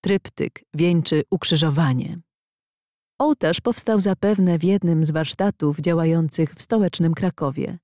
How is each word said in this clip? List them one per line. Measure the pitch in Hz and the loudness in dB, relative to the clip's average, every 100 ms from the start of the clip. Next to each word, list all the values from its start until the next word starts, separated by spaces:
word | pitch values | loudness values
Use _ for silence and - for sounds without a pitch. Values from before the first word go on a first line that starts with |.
Tryptyk | - 196 - - - - _ | 0 -2 -4 -8 -8 -8 _
wieńczy | 151 175 170 - 156 - | -2 2 2 2 -2 -2
ukrzyżowanie. | 190 - 156 160 143 156 127 - 175 _ _ _ _ _ _ _ _ _ _ | -4 0 0 2 2 2 0 -4 -12 _ _ _ _ _ _ _ _ _ _
Ołtarz | 294 294 160 170 | 0 2 0 0
powstał | - 233 - 214 | -2 -4 0 0
zapewne | 190 185 202 208 180 170 | 0 0 0 2 2 2
w | |
jednym | 170 196 170 160 | 2 2 2 2
z | 156 | 2
warsztatów | 156 156 - 196 - 151 147 | 0 -4 -2 -2 0 -2 -2
działających | 156 170 165 165 160 - 156 | -2 0 2 2 0 -2 -4
w | - | -4
stołecznym | - 226 185 - 165 | -2 0 0 0 0
Krakowie. | 160 185 - 143 131 135 180 | 0 -2 -2 -6 -4 -8 -10